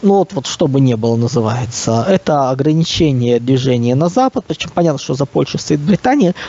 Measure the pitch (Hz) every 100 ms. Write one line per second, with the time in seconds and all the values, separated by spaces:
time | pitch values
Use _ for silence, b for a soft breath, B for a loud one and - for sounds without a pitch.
0 | 202 196 180 - 131 - 160 135 135 117
1 | 117 117 120 123 110 120 127 - - 113
2 | 117 135 - 151 131 131 143 156 165 -
3 | 165 131 120 120 120 131 131 123 117 127
4 | 170 180 262 262 - - - - 170 135
5 | - 131 143 - 143 - - 151 147 190
6 | 254 285 185 175